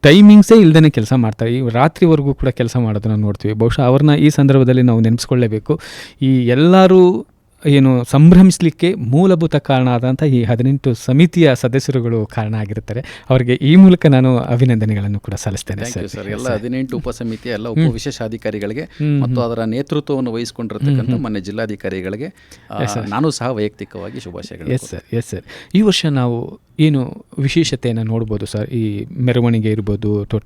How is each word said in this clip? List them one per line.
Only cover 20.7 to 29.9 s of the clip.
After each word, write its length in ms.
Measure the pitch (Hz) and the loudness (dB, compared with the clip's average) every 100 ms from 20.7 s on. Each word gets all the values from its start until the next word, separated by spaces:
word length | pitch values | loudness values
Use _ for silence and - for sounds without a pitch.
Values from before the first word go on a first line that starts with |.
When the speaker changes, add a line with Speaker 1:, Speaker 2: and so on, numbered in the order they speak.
| 104 139 135 | -6 -4 -2
Speaker 1:
ಹ್ಮ್, 120 | 98 | -2
ಹ್ಮ್. 100 | 123 | -6
Speaker 2:
ಮಾನ್ಯ 180 | 120 104 | -6 -8
ಜಿಲ್ಲಾಧಿಕಾರಿಗಳಿಗೆ, 960 | 92 104 110 104 98 95 92 104 156 _ _ - _ | -10 -10 -8 -8 -8 -8 -10 -10 -12 _ _ -20 _
ಆ, 120 | - | -8
Speaker 1:
ಎಸ್, 120 | 117 | -6
ಸರ್. 140 | - 104 | -6 -8
Speaker 2:
ನಾನು 220 | 104 156 | -4 -4
ಸಹ 200 | - 120 | -4 -8
ವೈಯಕ್ತಿಕವಾಗಿ 680 | 120 104 _ 101 95 92 131 | -6 -6 _ -18 -14 -16 -16
ಶುಭಾಶಯಗಳು 480 | 92 87 90 80 143 | -16 -16 -18 -16 -8
Speaker 1:
ಎಸ್, 160 | 127 | -8
ಸರ್, 300 | - 87 _ | -8 -16 _
ಎಸ್, 140 | 117 - | -8 -8
ಸರ್. 140 | 95 - - - | -12 -14 -20 -4
ಈ 60 | 180 | 0
ವರ್ಷ 260 | 214 185 165 | 0 0 -2
ನಾವು 540 | 139 123 117 - - _ - | -2 -4 -4 -10 -16 _ -2
ಏನು 480 | 156 143 127 - - - | 0 0 -4 -12 -16 -6
ವಿಶೇಷತೆಯನ್ನು 640 | 139 165 160 131 123 113 | -4 -2 -4 -4 -6 -4
ನೋಡ್ಬೋದು 440 | 110 113 110 107 107 | -4 -6 -6 -8 -8
ಸರ್? 240 | 104 107 | -8 -6
ಈ 340 | 120 110 104 | -6 -6 -6
ಮೆರವಣಿಗೆ 680 | 110 - 123 120 120 117 110 | -10 -6 -2 0 0 0 -2
ಇರ್ಬೋದು, 520 | 107 104 | -4 -4